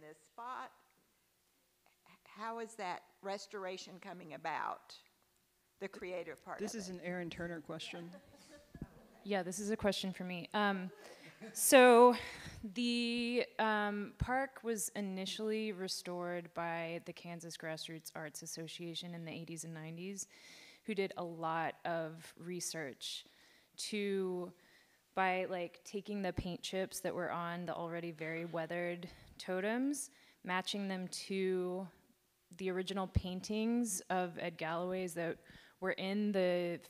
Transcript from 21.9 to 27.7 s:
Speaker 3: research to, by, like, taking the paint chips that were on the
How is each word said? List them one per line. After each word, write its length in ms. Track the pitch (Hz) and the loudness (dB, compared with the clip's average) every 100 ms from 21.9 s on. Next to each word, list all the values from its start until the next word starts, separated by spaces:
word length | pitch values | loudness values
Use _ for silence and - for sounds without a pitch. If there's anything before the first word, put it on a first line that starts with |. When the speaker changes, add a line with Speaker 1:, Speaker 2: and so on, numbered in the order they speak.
| 165 160 160 160 - | -2 -2 -8 -16 -14
Speaker 3:
research 840 | 165 180 170 160 143 - - - - - - - _ - | -8 -4 -4 -4 -6 -6 -8 -8 -12 -20 -20 -20 _ -8
to, 760 | - 214 202 196 185 180 180 - - - - _ _ - | -4 -2 0 0 0 -2 -4 -10 -20 -20 -20 _ _ 2
by, 300 | 190 185 185 | 4 4 0
like, 300 | 180 175 - | -2 -4 -8
taking 380 | - 208 196 208 | -8 -8 -4 -2
the 100 | 185 | 0
paint 300 | 175 185 175 | 0 -2 -2
chips 380 | - 190 190 - | -2 -2 -2 -2
that 120 | 180 | -4
were 200 | 170 170 | -2 -2
on 340 | 165 170 175 | -2 -2 -4
the 80 | 175 | -4